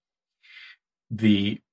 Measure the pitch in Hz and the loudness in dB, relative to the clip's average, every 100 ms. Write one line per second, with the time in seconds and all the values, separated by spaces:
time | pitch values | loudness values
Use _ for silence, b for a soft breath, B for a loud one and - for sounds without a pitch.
0 | _ _ _ _ B B B B _ _ | _ _ _ _ B B B B _ _
1 | _ 107 107 101 101 - _ | _ -2 2 2 0 -6 _